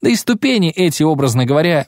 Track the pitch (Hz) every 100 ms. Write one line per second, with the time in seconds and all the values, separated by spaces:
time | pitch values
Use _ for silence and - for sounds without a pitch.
0 | - 226 - 220 269 240 165 185 180 -
1 | 156 143 139 120 123 147 175 156